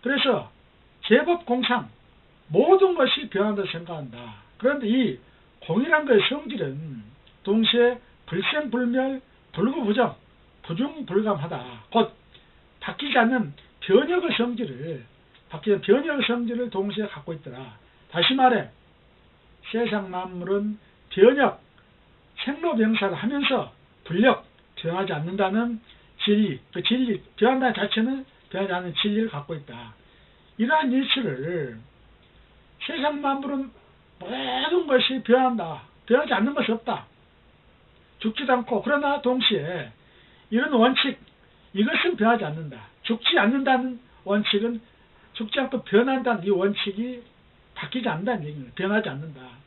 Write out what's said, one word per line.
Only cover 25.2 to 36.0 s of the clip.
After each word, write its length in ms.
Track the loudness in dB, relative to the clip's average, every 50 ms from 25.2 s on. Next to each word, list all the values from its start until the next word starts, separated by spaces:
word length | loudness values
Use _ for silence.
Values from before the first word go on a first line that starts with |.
| -4 -6 -2 0 0 2 2 0 0 -2 -4 -6 -10 _ -20 _ _ _ _ _ 0
진리, 360 | 2 4 4 4 0 -2 -6 -10 _ -10
그 100 | -4 -2
진리, 380 | 0 0 0 0 0 -2 -4 -6 -14 _
변한다는 380 | 2 2 4 4 4 2 0 0
자체는 500 | 0 -2 -2 0 0 0 0 -2 -4 -8 _ _ _ _ _
변하지 220 | -6 -4 -4 -2 -2
않는 220 | -4 -4 -6 -4 -2
진리를 300 | -2 0 0 0 -2 -2
갖고 240 | -4 -10 -10 -10 -12
있다. 400 | -12 -12 -14 -16 -16 -16 -18 -20 _ _ _ _ _ _ _ _ _ _ _ _ -4
이러한 340 | 0 2 2 2 2 2 0
이치를 880 | 0 0 0 -2 -2 -2 -4 -4 -6 -6 -6 -4 -4 -6 -6 -10 -14 -18 -20 _ _ -20 -20 -20 _ _ _ _ _ -20 _ _ _ _ _ _ _ -10
세상 340 | -8 -6 -2 -2 -2 -2 0
만물은 500 | -2 -2 -2 -2 -4 -6 -6 -6 -6 -8 -12 -20 _ _ _ _ _ _ _ _
모든 680 | -10 -10 -8 -6 -6 -4 -4 -2 -2 0 0 0 0
것이 360 | 2 2 2 2 2 -2 -4 2
변한다, 600 | 4 4 4 4 2 0 -2 -6 -6 -10 -12 -14 -20 _ _